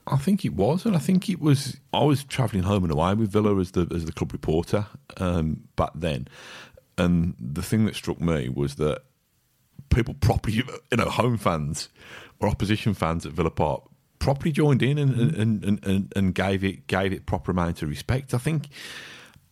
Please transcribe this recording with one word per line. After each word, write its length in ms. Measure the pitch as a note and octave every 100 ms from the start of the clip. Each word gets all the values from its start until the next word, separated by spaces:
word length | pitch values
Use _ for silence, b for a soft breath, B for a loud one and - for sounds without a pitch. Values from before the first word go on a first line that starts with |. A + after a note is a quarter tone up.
| -
I 100 | C3+
think 260 | F#3 G3+
it 120 | - D2+
was, 300 | G#2 F3+ A#3
and 80 | E3+
I 40 |
think 300 | - F#3 -
it 100 | F3
was. 380 | D3+ C#3 B2+ - -
I 100 | F#2+
was 200 | C#3 C#3
travelling 400 | - - A#2 G2
home 180 | F2+ G2+
and 80 | F2
away 220 | D2 F2
with 160 | G#2 G#2+
Villa 240 | G#2 G#2+ G2
as 120 | F2+
the, 160 | F#2+ E2+
as 120 | F2 D#2+
the 60 |
club 200 | - D2+
reporter, 540 | - - D#2+ E2+ G#2 G#2+ - - -
um, 500 | F#2 F2 D#2+ C#2+ - -
back 160 | D#2
then, 340 | D2+ E2 C2+ C2+ B B B B B _ -
and 380 | F2 F2 E2+ -
the 220 | A#1+ D#2
thing 240 | F2+ A2 G#2+
that 80 | -
struck 240 | - C2+
me 300 | E2+ D#2 B1
was 260 | C2 C#2+ -
that 280 | D2+ - _ _ _ _ _ _ _ - -
people 240 | B2 A2 -
properly, 400 | - - - G#2+ - - -
you 60 | A#2+
know, 120 | -
home 280 | - B2 A2+
fans 520 | G2+ E2 D2 D#2+ - B B B B B
or 80 | G2+
opposition 460 | - G2+ G#2+ A2 F#2+
fans 300 | E2 E2 E2
at 80 |
Villa 180 | D#2 D#2+
Park 320 | - D#2 C2 _ _ _ -
properly 320 | - C#3 F3
joined 320 | D3 D3 B2+
in 140 | B2 D3
and, 160 | C#3 A#2+
and, 200 | C#3+ -
and, 280 | A2+ G#2
and, 220 | F2+ G#2 G2
and, 280 | G2 F#2+ G2+
and 200 | F#2+ F2
gave 280 | F#2+ G2
it, 220 | F#2+ - -
gave 260 | F#2+ G2
it 120 | F#2+ -
proper 260 | - -
amount 300 | F2+ E2+ E2+
of 80 | D2+
respect. 440 | D2 - - C#3
I 40 | B2
think, 300 | D3+ D#3+ - B B B B B B B _